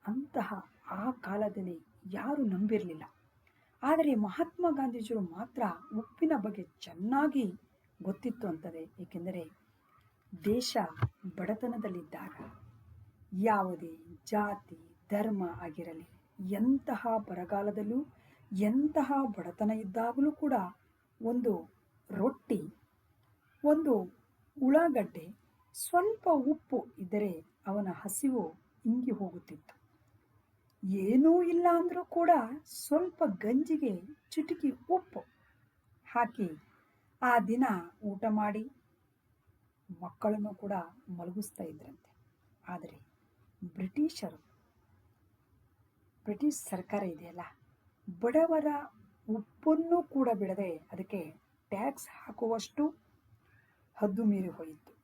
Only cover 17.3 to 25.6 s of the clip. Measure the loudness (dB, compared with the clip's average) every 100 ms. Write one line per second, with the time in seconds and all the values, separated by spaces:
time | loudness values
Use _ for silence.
17.3 | -8 -4 -2 -2 -2 -2 -2 -4 -12 _
18.3 | _ -8 0 2 4 2 2 2 2 0
19.3 | -4 -10 -2 0 0 -2 -2 -2 2 2
20.3 | 2 0 2 0 -6 _ _ _ _ -2
21.3 | 0 2 0 -4 _ _ _ _ 0 0
22.3 | -2 _ -4 -4 -14 _ _ _ _ _
23.3 | _ _ _ 4 4 6 2 2 -10 _
24.3 | _ _ 0 6 6 6 2 0 -6 -16
25.3 | -18 _ _